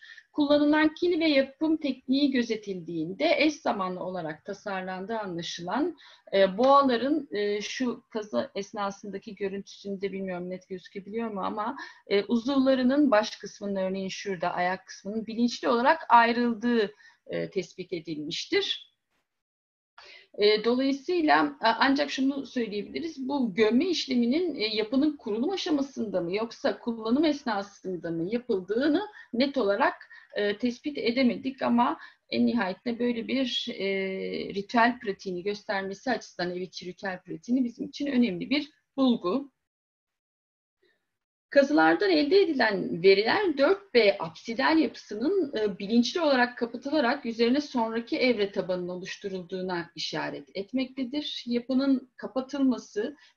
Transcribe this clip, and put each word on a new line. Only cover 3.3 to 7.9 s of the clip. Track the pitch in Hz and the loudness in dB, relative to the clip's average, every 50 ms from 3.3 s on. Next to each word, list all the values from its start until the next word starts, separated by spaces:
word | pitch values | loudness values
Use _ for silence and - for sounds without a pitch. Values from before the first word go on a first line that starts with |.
| 330 | 4
eş | - 277 311 294 | 4 4 2 2
zamanlı | - - 262 226 208 185 180 180 180 - | 0 -4 -4 -2 -2 -2 -4 -4 -6 -8
olarak | 185 185 180 165 151 156 - _ | -8 -8 -6 -6 -8 -10 -10 _
tasarlandığı | - 196 190 - 208 196 190 185 185 185 185 190 190 226 | -12 -12 -10 -8 -8 -8 -6 -6 -6 -8 -8 -8 -6 -6
anlaşılan, | 220 208 190 170 170 165 - - - 170 175 202 247 311 359 302 - - - - _ _ - - | -6 -6 -6 -6 -8 -8 -8 -10 -10 -8 -4 -2 -2 -2 -2 -4 -8 -18 -20 -20 _ _ -2 4
e, | 196 190 190 185 | 4 4 4 4
boğaların, | 202 247 269 277 277 277 262 240 226 233 277 311 320 277 - | 2 6 8 8 8 6 6 2 2 0 0 0 -2 -2 -4
e, | - 208 208 208 202 214 | -4 -2 -2 -2 -2 -4
şu | 202 - - - 262 240 | -6 -8 -6 -4 -4 -4